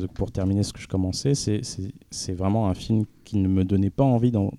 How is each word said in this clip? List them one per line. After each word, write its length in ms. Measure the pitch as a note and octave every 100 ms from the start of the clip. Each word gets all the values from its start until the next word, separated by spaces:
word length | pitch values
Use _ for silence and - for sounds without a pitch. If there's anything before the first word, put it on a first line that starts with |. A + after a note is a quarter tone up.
| F#2
pour 180 | - F#2+
terminer 300 | - F#2+ G2+
ce 100 | G2+
que 80 | -
je 60 | -
commençais, 460 | F#2+ F#2 - C3+
c'est, 280 | C#3+ - G#2
c'est, 280 | - - F#2+ - -
c'est 220 | - -
vraiment 360 | F2+ F#2+ A2 G2+
un 60 | F#2
film 300 | - A2 G#2 -
qui 140 | - G#2
ne 100 | F#2+
me 160 | F#2+ F#2+
donnait 240 | G2 G2
pas 140 | -
envie 260 | C3+ A#2+ B2
dans, 220 | A2 G2